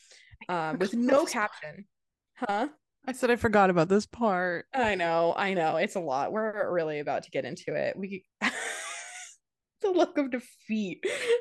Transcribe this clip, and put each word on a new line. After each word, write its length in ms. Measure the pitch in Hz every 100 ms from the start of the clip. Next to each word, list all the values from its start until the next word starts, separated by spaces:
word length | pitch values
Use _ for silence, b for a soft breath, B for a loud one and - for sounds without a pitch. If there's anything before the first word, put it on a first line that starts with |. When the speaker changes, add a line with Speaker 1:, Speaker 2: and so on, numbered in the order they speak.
| B B B B -
Speaker 1:
um, 0 |
Speaker 2:
I 220 | 175 160
Speaker 1:
with 160 | 156 196
Speaker 2:
forgot 140 | 233 247
Speaker 1:
no 160 | 269 339
Speaker 2:
this 80 |
part. 180 | 247 208
Speaker 1:
caption. 360 | - 151 - 202 _ _ _ _ -
Huh? 320 | 233 202 285 - _ _ -
Speaker 2:
I 60 |
said 180 | 254 240
I 60 | 240
forgot 320 | 233 208 190
about 180 | 175 160
this 180 | 196 -
part. 640 | - 233 180 180 170 -
Speaker 1:
I 220 | 269 226 190
know, 380 | 170 165 170 -
I 160 | 196
know. 240 | 190 160 160
It's 180 | 202 196
a 60 |
lot. 320 | 165 131 131
We're 360 | 208 220 208 -
really 280 | 175 156 151
about 240 | 147 131
to 80 | -
get 140 | 147 131
into 280 | 170 -
it. 220 | 147 135 -
We, 280 | 190 196 _ -
<laughs> 100 | 220 B B B B B B 698 719 B _ _ _ _
the 100 | 403
look 260 | 359 330 -
of 140 | 269
defeat. 720 | 247 - - - 220 196 - - B 480 480